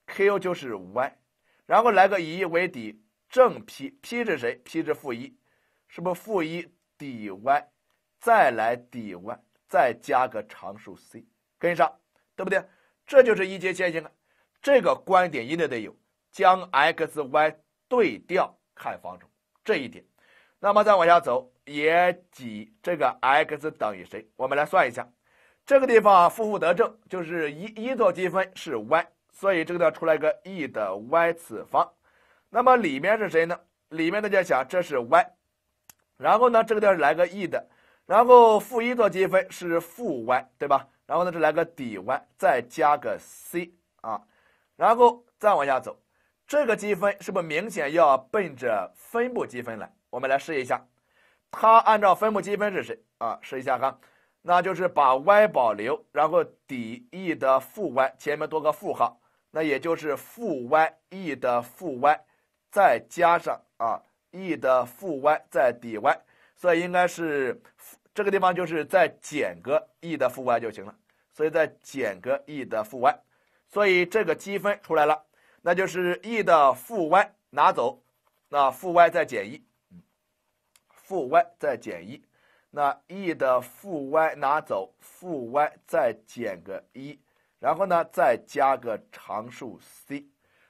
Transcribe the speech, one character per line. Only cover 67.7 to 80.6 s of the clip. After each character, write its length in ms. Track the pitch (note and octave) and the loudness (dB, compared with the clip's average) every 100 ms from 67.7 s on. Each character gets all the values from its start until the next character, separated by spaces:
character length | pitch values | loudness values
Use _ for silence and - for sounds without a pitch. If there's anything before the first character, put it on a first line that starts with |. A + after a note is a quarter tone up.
| _ - - _ | _ -20 -20 _
这 100 | - | -6
个 60 | G3+ | -2
地 100 | G3 | 0
方 140 | F#3 | 0
就 120 | F3+ E3+ | 0 -4
是 200 | E3 C#3 | -6 0
再 220 | F#3 D#3+ - | 2 2 -2
减 380 | - D3 G2 E2+ | -12 -6 -6 -6
个 260 | G#2+ D#3 - _ | -4 -4 -4 _
E 160 | E3+ D3 | -10 -4
的 120 | B2 | -4
负 140 | C3+ | -4
Y 160 | B2 A#2 | -4 -4
就 100 | A2+ | -4
行 140 | G#2 G2+ | -12 -18
了， 100 | - _ _ _ | -20 _ _ _
所 140 | - D#3 | -6 -2
以 40 | |
再 180 | D#3+ D3+ _ | 0 -2 _
减 380 | - C#3 A2 F#2 | -16 -8 -6 -6
个 220 | A#2+ C#3 - | -6 -6 -6
E 180 | D3 | -14
的 200 | A2 A2 | -8 -8
负 160 | G#2+ C3 | -8 0
Y， 200 | B2+ - _ _ _ _ _ | 0 0 _ _ _ _ _
所 200 | G3+ G3+ | -2 2
以 180 | F3+ F3 | 2 0
这 180 | A3 | -2
个 120 | E3+ D3+ | -2 -4
积 240 | G3 G3 | -6 -6
分 200 | G3+ G3+ | -4 -6
出 100 | - | -2
来 140 | D#3+ D3+ | 0 2
了， 180 | D#3 _ _ _ _ | 0 _ _ _ _
那 100 | E3+ | -2
就 140 | F3+ F#3+ | -2 -2
是 320 | F3 F3+ F3 | -4 -4 -4
E 220 | G#3+ A3+ | -6 -4
的 280 | F3+ D#3+ C#3 | 2 4 4
负 380 | B2 - A3+ D#3 | 2 -6 -6 2
Y 240 | F3+ G3+ _ _ | 2 2 _ _
拿 220 | C3+ E3+ | 2 2
走， 320 | D#3+ B2 - _ _ _ _ _ | 2 -4 -4 _ _ _ _ _
那 200 | C#3+ C3+ | 0 0
负 240 | - F#3 | -2 0
Y 160 | F3 E3+ | 4 6
再 160 | E3+ D3 | 4 -4
减 260 | A2 G2 | -4 -8
一， 120 | C#3+ _ _ _ F2 _ _ _ _ _ _ | -12 _ _ _ -20 _ _ _ _ _ _